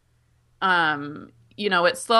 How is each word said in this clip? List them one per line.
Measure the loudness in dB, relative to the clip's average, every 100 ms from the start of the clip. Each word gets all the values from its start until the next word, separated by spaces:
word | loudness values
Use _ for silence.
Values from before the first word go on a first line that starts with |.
| _ _ _ _ _ _
um, | 0 2 2 -2 -6 -14 -18 _ _ -8
you | -2
know, | 2
it's | 2 0
slow | 2